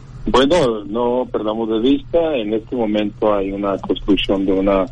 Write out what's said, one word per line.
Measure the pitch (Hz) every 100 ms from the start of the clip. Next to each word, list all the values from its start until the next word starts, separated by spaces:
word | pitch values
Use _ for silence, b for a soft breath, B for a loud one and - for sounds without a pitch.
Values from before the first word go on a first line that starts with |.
| - - -
Bueno, | 117 139 175 127 110 101
no | 117 120 123 120
perdamos | 117 107 110 113
de | 110
vista, | 127 143 - 170 160 135
en | 107
este | 110 - 123
momento | 107 107 104 - 107 101
hay | 98
una | 98 101 95
construcción | - 95 - 92 - 98 95
de |
una | 95 98 95 92